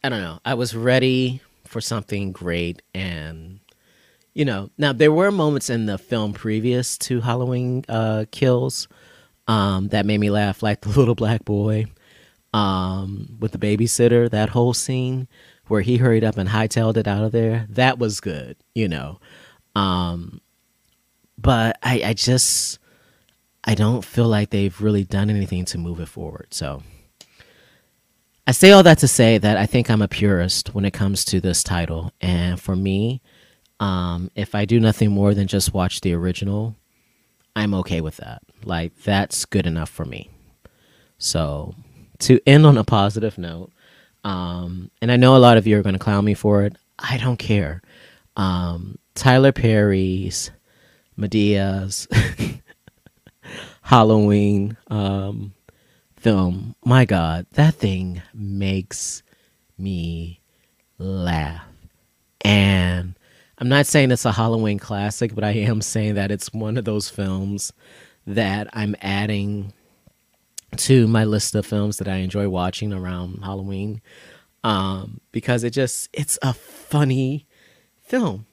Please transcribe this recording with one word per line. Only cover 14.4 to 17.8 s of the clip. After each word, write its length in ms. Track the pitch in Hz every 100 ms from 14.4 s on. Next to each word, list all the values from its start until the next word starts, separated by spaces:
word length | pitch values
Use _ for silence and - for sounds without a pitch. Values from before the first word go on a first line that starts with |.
| 110
whole 240 | 123 120
scene 540 | 117 - 127 127 131 131 _ _ _ -
where 140 | 104
he 160 | 98 120
hurried 260 | 127 110
up 140 | 110 104
and 120 | 98
hightailed 480 | 107 113 - 110 110
it 100 | 104
out 160 | 101
of 80 | 107
there. 340 | 117 113 113 104
That 280 | 104